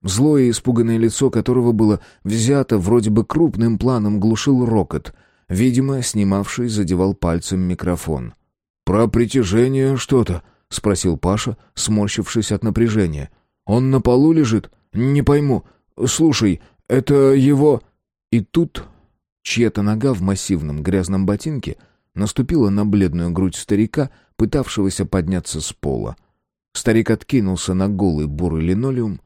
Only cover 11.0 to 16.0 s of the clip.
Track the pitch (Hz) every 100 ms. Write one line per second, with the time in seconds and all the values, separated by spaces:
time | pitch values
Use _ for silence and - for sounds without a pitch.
11 | 92 80 90 104 - 110 _ - - 107
12 | 101 - 95 117 104 104 110 107 117 107
13 | 92 73 69 _ _ _ - 110 131 135
14 | 117 123 151 160 135 110 - _ _ -
15 | 127 143 139 143 147 117 - _ _ -